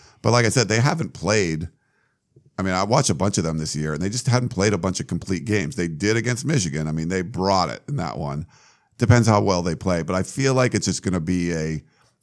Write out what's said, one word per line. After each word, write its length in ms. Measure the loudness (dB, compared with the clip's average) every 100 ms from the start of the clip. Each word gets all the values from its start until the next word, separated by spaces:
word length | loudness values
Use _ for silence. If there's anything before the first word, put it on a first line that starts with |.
| -20 _
But 80 | 2
like 160 | 4 4
I 20 |
said, 200 | 2 2
they 120 | 4
haven't 320 | 2 0 -4
played. 560 | -4 0 2 0 -2 -6 -12 _ _ _ _ _ _ _ -6
I 60 |
mean, 100 | 0
I 120 | 0
watched 260 | 2 2 2
a 40 |
bunch 220 | 0 0 0
of 80 |
them 140 | -2 -2
this 180 | -4 -4
year, 160 | -4
and 80 | -4
they 80 | -4
just 180 | -2 0
hadn't 220 | 0 0
played 240 | 0 2
a 60 | 2
bunch 220 | 0 -4
of 60 | -4
complete 380 | -6 -4 -4
games. 320 | -2 -2 -2 -4
They 100 | -4
did 300 | -2 0 0
against 300 | 0 -2 0
Michigan. 420 | 0 0 -2 -4
I 40 |
mean, 160 | -4 -2
they 120 | -4
brought 480 | -4 -2 2 2 0
it 140 | -4 -8
in 80 | -6
that 200 | -6 -6
one. 300 | -6 -8 -10 _ _ _ _ 0
Depends 320 | 6 6 6
how 140 | 4
well 180 | 4 0
they 140 | 0 -2
play. 260 | -2 -2
But 140 | 0 -2
I 60 |
feel 320 | -2 -2 0
like 180 | 2 2
it's 140 | 0 -2
just 160 | -2
gonna 180 | -2 -2
be 320 | -2 -2 -2
a, 300 | -2 -4 -6 -10 _ _ _